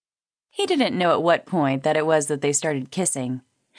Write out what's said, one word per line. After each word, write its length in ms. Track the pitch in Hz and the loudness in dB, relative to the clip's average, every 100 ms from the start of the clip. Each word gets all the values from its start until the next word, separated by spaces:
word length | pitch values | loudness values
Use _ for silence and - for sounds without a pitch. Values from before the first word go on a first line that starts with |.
| _ _ _ _ _ | _ _ _ _ _
He 160 | - 392 | -6 0
didn't 320 | 330 214 180 | 2 2 2
know 140 | 180 | 2
at 100 | 143 | 2
what 240 | 165 165 - | 2 2 0
point 380 | 180 139 135 | -2 0 0
that 120 | 156 156 | 0 0
it 100 | 156 | 2
was 200 | 156 143 | 2 2
that 140 | 147 | -2
they 120 | 143 | -2
started 380 | 143 160 143 127 | -2 -2 -4 -4
kissing. 520 | - 180 139 127 127 - _ _ | -4 -4 -4 -6 -8 -10 _ _